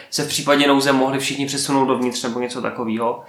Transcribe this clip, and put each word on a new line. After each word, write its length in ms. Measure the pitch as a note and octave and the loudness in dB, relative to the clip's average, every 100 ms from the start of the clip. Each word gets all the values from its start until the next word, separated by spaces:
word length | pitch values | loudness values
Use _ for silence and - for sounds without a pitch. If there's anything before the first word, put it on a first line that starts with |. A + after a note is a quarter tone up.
| - | -8
se 140 | - | -6
v 40 | C#3+ | -4
případě 380 | - C#3+ C#3+ C#3+ | -2 2 4 6
nouze 260 | C#3 C#3 | 4 4
mohli 260 | C3 C3+ C#3 | 4 2 0
všichni 280 | C3+ C#3 C3+ | -4 -4 -4
přesunout 400 | C#3 D3 C#3 B2+ | -2 0 2 2
dovnitř 360 | B2 B2 A#2 | 2 0 -2
nebo 180 | B2 A#2+ | -4 -4
něco 220 | B2 B2+ | -4 -4
takového. 640 | A#2+ - A2 A2 A#2 B2 | -6 -6 -4 -2 -2 -4